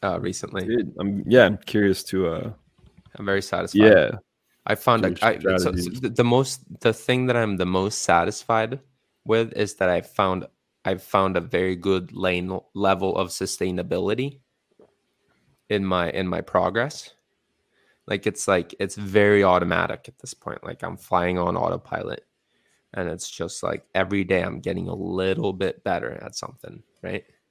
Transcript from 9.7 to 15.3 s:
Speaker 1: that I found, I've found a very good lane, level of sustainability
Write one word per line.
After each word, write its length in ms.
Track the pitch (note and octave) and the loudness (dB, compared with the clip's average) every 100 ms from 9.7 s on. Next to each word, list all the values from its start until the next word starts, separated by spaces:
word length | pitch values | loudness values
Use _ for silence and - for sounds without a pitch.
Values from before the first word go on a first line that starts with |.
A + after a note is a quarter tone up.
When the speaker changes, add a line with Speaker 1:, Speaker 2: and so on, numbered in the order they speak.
| - | 0
Speaker 1:
that 120 | F#2 | 0
I 120 | F2 | 0
found, 460 | - - G2 F#2 - _ _ _ | -2 -2 0 0 -6 _ _ _
I've 180 | - F#2+ | -6 -6
found 340 | - G2+ F#2+ F#2 | -2 0 2 0
a 40 | |
very 360 | E2+ F2 F#2 F2+ | -2 -2 -2 -2
good 360 | F2 F#2+ F2+ | 0 -2 -2
lane, 460 | - F#2+ F2+ F2+ F#2 - | -4 -2 -2 -4 -8 -10
level 420 | - G2 F#2+ F#2+ E2+ | -2 0 2 0 -2
of 120 | F#2 | -4
sustainability 1120 | - F#2+ - F#2+ F2+ F2+ F2 F#2 A2 C3+ C3+ _ _ _ _ _ _ _ _ _ | -4 -8 -4 -4 -4 -4 -4 -2 -2 -4 -8 _ _ _ _ _ _ _ _ _